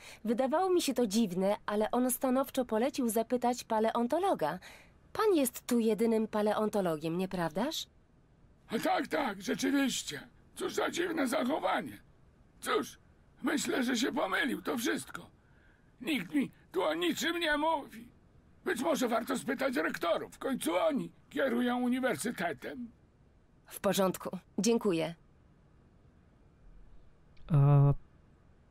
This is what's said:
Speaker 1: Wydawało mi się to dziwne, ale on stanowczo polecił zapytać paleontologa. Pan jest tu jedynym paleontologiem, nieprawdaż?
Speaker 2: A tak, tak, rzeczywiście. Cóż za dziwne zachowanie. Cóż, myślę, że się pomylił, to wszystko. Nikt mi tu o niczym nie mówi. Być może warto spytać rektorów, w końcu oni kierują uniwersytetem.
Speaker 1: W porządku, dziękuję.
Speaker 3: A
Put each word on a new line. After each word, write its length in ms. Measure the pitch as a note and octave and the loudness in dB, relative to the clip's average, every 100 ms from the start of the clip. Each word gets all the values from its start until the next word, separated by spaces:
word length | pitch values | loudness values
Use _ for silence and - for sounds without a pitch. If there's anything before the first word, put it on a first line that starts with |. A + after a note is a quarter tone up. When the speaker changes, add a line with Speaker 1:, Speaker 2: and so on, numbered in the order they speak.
| - - | -20 -10
Speaker 1:
Wydawało 460 | G#3+ A#3 C4 D#4 F#4+ | -2 0 2 2 4
mi 120 | F4 | 2
się 120 | C#4+ | 2
to 120 | B3+ A#3+ | 0 2
dziwne, 500 | G#3 A3 F3 F#3+ G#3 - | 2 2 2 2 0 -2
ale 240 | G#3 G#3+ | 0 2
on 200 | A#3+ B3+ | 2 0
stanowczo 540 | B3 C4 B3+ C4+ - | 0 0 2 0 -2
polecił 440 | B3 A3 C4 D4 A#3 | 0 0 0 0 0
zapytać 560 | G#3+ A3+ B3 A#3+ B3 | 0 0 0 0 -2
paleontologa. 920 | - A3 A3 A#3 A#3+ D#4 G4 C4 D3 F3+ - - - - - | -2 0 2 0 0 0 2 0 -2 -4 -12 -20 -20 -20 -12
Pan 220 | - G#4+ | 0 4
jest 320 | E4+ C4+ - - | 4 2 -2 0
tu 120 | A#3+ | 2
jedynym 500 | A3+ G#3 A3+ A3+ A3 | 2 2 2 2 0
paleontologiem, 880 | G#3+ G#3 G#3 G#3+ G#3 F3+ D#3+ D#3+ E3+ | 0 0 2 0 0 0 -2 -2 -4
nieprawdaż? 680 | F#3 F3+ E3 D#3 C4+ - - - _ _ _ _ - - - | -4 -2 -4 -2 -4 -4 -10 -16 _ _ _ _ -20 -20 -8
Speaker 2:
A 100 | A3+ | -4
tak, 300 | D#4 F#4 C#4 | 0 0 0
tak, 340 | D#4 C#4+ G3 | -2 -2 -4
rzeczywiście. 840 | G3 A#3 C4+ C#4 C4+ - - D3 - - - | -4 -2 2 2 2 -2 -6 -10 -14 -20 -20
Cóż 200 | - F#4 | -8 -4
za 160 | - - | -2 -2
dziwne 380 | D#4 F4+ D#4+ C4 | -2 -2 0 0
zachowanie. 680 | C4 B3 D4 - C#4 E3 G3+ - - - - - - | 0 0 0 0 -2 -4 -12 -20 -20 -20 -20 -20 -12
Cóż, 380 | - A4+ B3 - _ - - - | -2 -2 -2 -10 _ -20 -20 -6
myślę, 420 | C4 C#4+ A3+ C#4+ | -2 -2 0 0
że 120 | B3 A#3+ | 0 0
się 160 | B3+ | 0
pomylił, 500 | B3 - - D4 G3+ | -2 -2 0 -2 -2
to 160 | - B3 | -4 -2
wszystko. 520 | A#3+ C#4+ - - - - _ - - _ _ _ | -2 -2 -6 -14 -16 -20 _ -20 -20 _ _ _
Nikt 340 | - C4+ E3+ | -4 -4 -2
mi 160 | D4 G#3 - - | -2 -2 -6 -8
tu 100 | F4+ | -2
o 120 | D#4 | 0
niczym 460 | D#4+ F4 B3 D#4 E4+ | 0 -2 -2 -2 -2
nie 160 | E4 D4 | -2 0
mówi. 500 | D#4 D#4 - A3 A#3+ - - - - - | 0 -2 -4 -16 -20 -20 -20 -20 -20 -10
Być 160 | - - | -4 -2
może 280 | D#4+ B3+ A#3+ | 0 0 2
warto 300 | A3+ A#3+ C4 | 0 -2 -4
spytać 380 | - C4 C4+ B3+ | -4 -2 0 0
rektorów, 580 | D#4+ - E4+ D#4 G#3+ | -2 -2 0 0 -2
w 40 | - | -6
końcu 380 | C4+ B3+ D4+ E4 | -4 -2 0 2
oni 340 | E4 C4+ E3+ - - | 2 2 -4 -12 -8
kierują 500 | D4 C4+ A#3 B3 B3 | -2 0 2 2 2
uniwersytetem. 1080 | B3 B3+ B3+ D#3+ - - F3 C#3+ - - A#3+ - - _ - _ _ _ - | 0 2 0 0 -2 -2 -4 -4 -10 -10 -12 -16 -20 _ -20 _ _ _ -20
Speaker 1:
W 140 | - | -2
porządku, 580 | G3+ F#3 F#3 - - F#3 - - | 0 2 0 0 -8 -10 -8 -2
dziękuję. 560 | G3 A#3 G#3+ E3 D#3 E3+ - - _ - - - - - - - - _ - - - - - - - - - - - | 2 2 2 0 -2 -6 -20 -20 _ -20 -20 -20 -20 -20 -20 -20 -20 _ -20 -20 -20 -20 -20 -20 -20 -20 -20 -20 0
Speaker 3:
A 440 | D3 C#3+ C#3+ C#3+ C#3 - - - - - - - | 4 8 8 6 4 -4 -20 -20 -20 -20 -20 -20